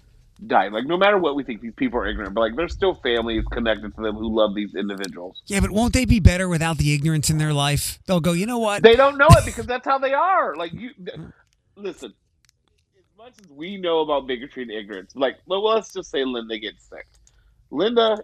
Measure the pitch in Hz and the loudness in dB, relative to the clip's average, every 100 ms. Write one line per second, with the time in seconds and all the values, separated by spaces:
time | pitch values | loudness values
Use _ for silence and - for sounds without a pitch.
0 | _ - - - 107 120 98 107 135 175 | _ -20 -20 -16 -2 0 0 -4 -4 2
1 | 196 208 165 143 135 107 117 107 131 117 | 4 4 0 -2 -6 -10 -12 -6 -4 -2
2 | 101 107 101 98 113 117 170 - 190 170 | -4 -6 -6 -2 -2 -2 -6 -2 -2 -2
3 | 131 117 117 113 113 - 113 107 107 101 | -2 -2 -2 -4 -4 -4 -2 -2 -4 -8
4 | 110 107 113 110 107 101 104 85 101 98 | -6 -6 -4 0 0 0 -8 -6 -8 -8
5 | 98 80 90 - - 196 190 185 240 262 | -10 -12 -16 -16 -6 -2 0 0 0 0
6 | 247 240 170 180 185 165 165 156 147 147 | 2 6 6 6 0 0 0 0 2 2
7 | 147 156 - 156 156 143 143 143 - - | 2 0 0 0 0 0 0 0 -2 -8
8 | - 180 160 170 208 240 220 202 226 233 | -2 0 2 0 0 -2 -2 6 6 8
9 | 277 285 285 330 247 226 220 247 262 269 | 6 6 8 8 6 -6 -6 -6 -2 0
10 | 262 277 339 370 254 151 170 165 240 - | 0 0 2 2 0 -4 -8 -8 -14 -16
11 | 185 - 160 - _ _ _ - 202 160 | -16 -14 -16 -20 _ _ _ -14 -12 -12
12 | 117 - _ _ _ _ _ _ _ _ | -16 -18 _ _ _ _ _ _ _ _
13 | _ 196 233 _ 190 139 165 202 175 165 | _ _ -20 _ -20 -16 -12 -6 0 0
14 | 156 143 131 123 113 - 123 107 101 98 | 2 0 -2 -6 -6 -12 -10 -10 -10 -12
15 | 90 127 135 - - 190 214 220 - 190 | -12 -4 -4 -4 -6 -4 0 0 -2 -14
16 | 170 147 131 120 113 110 107 87 _ - | -8 -4 -4 -6 -8 -10 -10 -14 _ -20
17 | - _ _ _ _ _ - 123 202 240 | -20 _ _ _ _ _ -12 -4 0 2
18 | 220 214 | 2 2